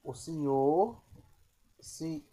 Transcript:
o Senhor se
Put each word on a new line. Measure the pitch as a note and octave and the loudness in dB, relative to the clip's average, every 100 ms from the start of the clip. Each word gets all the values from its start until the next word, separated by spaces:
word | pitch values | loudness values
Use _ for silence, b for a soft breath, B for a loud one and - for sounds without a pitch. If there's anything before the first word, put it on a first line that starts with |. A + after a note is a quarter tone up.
o | C3+ | -14
Senhor | C3 - D#3+ C#3+ C3+ C#3 E3 A3+ - _ - - _ _ _ _ _ | -12 -10 -4 0 4 4 4 2 -2 _ -20 -20 _ _ _ _ _
se | - - E3 D3+ - | -18 -10 -8 -8 -12